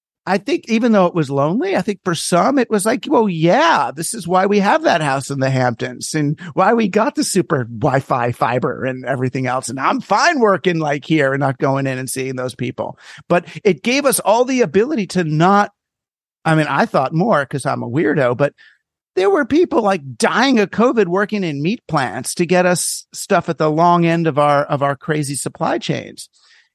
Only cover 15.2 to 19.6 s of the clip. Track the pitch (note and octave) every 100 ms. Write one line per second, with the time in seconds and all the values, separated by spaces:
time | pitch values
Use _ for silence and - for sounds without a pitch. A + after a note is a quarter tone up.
15.2 | E3 D3+ F3 G3+ - _ _ _ _ _
16.2 | _ _ D#3+ D#3 D3+ C#3 A3 E3+ C3 E3
17.2 | A3 E3 C3+ C#3+ C#3 B2 A#2+ B2 D3+ D3
18.2 | B2 A#2+ C#3+ - _ _ _ _ _ -
19.2 | F#4+ F#4+ C4 D4